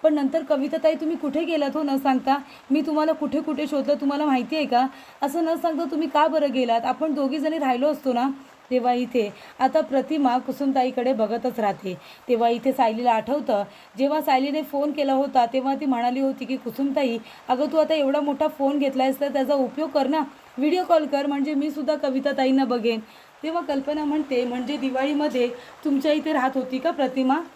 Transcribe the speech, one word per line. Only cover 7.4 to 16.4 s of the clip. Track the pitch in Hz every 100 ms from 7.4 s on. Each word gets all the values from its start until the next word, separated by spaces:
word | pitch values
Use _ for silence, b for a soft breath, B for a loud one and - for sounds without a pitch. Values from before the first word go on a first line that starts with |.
| 311 320
राहिलो | 269 247 285
असतो | 285 262
ना." | 240 269 269 B B -
तेव्हा | 254 240
इथे | 247 240 254 208 B B -
आता | 262 311
प्रतिमा | 311 262 269 311 269 247
कुसुमताईकडे | 262 262 277 262 254 254 247
बघतच | 262 214 233 254 233
राहते. | 208 190 190 180 B B -
तेव्हा | 233 233
इथे | 240 269
सायलीला | 269 233 220 247
आठवतं, | 220 220 294 - 208 202 B B 196
जेव्हा | 269 302
सायलीने | 302 262 277 302
फोन | 302 285 294
केला | 294 277
होता, | 269 277 262 233
तेव्हा | 262 262 269
ती | 294
म्हणाली | 240 240 254
होती | 269 269